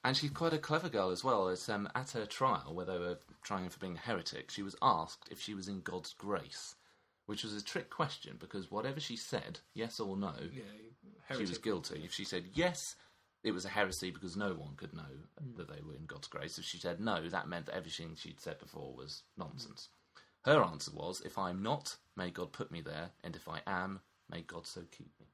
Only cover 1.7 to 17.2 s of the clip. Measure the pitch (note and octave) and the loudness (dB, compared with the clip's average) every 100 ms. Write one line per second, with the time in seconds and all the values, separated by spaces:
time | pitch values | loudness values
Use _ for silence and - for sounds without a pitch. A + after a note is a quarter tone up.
1.7 | G#2 G2+ - C3 A#2+ G#2 - C3+ G2 C#2+ | 0 2 -2 -2 -2 -2 4 6 6 2
2.7 | E2+ F2+ F2+ F2 F2 - - - G2 F#2 | -2 0 0 0 -2 -8 -14 -2 0 0
3.7 | - F#2+ E2 A#2+ G2 - B1+ - - G2 | -4 -4 -4 0 0 0 -6 -6 -4 -4
4.7 | - C3 E2+ D#2+ - - - - G2+ F#2 | 6 8 8 4 -6 -12 -8 -6 -4 -4
5.7 | G2 E2+ F2+ - - G2 F#2+ - - - | -4 -4 -4 -6 -8 0 0 -2 -10 -10
6.7 | - - _ _ _ - G#2 A2 G#2 - | -14 -20 _ _ _ -6 -4 -2 -4 -2
7.7 | - - - D3 - - - - G2+ F2 | -4 -4 2 2 2 -10 -10 -6 -6 -2
8.7 | G#2 B2+ C#3+ - A#2 - B2 - - - | 0 0 -2 -4 -4 0 0 0 -10 -8
9.7 | - A2+ - G2+ F#2+ G2 - E2+ C3 G2+ | -4 -2 0 0 2 0 -2 -6 -8 -10
10.7 | G#2+ A2+ - - - - C3 G2+ F2 A2 | -14 -18 -20 -20 -20 -4 0 0 0 2
11.7 | F#2 D2 D2+ E2+ - G2+ F#2 F2 A#2+ F3+ | 2 0 -6 -4 -4 -2 -2 0 4 4
12.7 | F3 - - - _ _ _ A2 F#2 F#2 | 4 -6 -8 -18 _ _ _ 0 0 2
13.7 | G2+ G2 F2+ F#2 D#2 F#2 F2+ G2+ E2 D2 | 4 4 4 -2 -4 -4 0 2 0 -4
14.7 | C#2+ D#2+ D#2+ D2 C2+ - - C3+ A2+ D2+ | -8 -8 -8 -10 -12 -14 -10 -8 -6 -8
15.7 | D2 D2+ C#2 D#2 D2 - - D#2+ - - | -8 -10 -10 -10 -10 -8 -4 -4 -4 -6
16.7 | F2 F#2 E2+ A2 F2+ | -2 -2 0 2 2